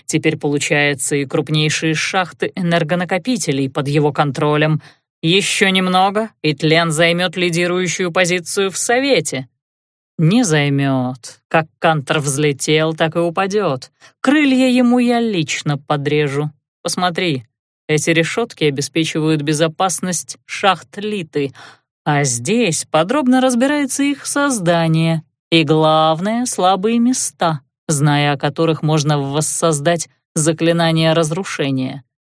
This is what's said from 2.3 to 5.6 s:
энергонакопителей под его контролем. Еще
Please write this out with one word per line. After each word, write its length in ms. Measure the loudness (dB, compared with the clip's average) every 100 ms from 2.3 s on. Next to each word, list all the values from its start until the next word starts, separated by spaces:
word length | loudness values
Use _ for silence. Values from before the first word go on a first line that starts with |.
| -4 -6
энергонакопителей 1120 | -4 0 0 0 -2 -2 -4 -2 -4 -2 -2 -2
под 200 | -2 -2
его 240 | 0 0
контролем. 680 | 0 -2 0 0 2 2 0 -4 _ _ _
Еще 480 | 0 2 2 0